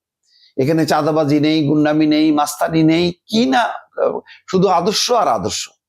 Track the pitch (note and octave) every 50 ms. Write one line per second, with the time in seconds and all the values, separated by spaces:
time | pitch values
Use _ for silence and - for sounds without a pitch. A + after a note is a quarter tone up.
0 | _ _ _ _ _ _ _ _ _ _ - - C3 C#3+ E3 D#3+ D3+ - F3 D3+
1 | D3 D#3+ D3+ D#3 D#3 C#3 D3 D3 C#3+ D3+ D#3 D#3+ D3 C#3+ D3+ D3+ D3 D3+ D3+ D#3
2 | D#3 D3+ D3+ D3+ D#3 D#3+ D3+ D3 D3 - - - E3+ E3 E3 D#3+ D#3+ D#3 D#3+ E3+
3 | F3 F3 F3 _ _ - G#3+ A3 B3 C4 C4 B3 A3 - - - - _ - -
4 | - - - - - - - - _ - - F#3 F3+ G3+ F#3 F3 E3+ G#3+ G3 -
5 | - - B3 A3+ F#3 C#3 A#2 G#2 F#2 G#2 F2+ - - - _ _ _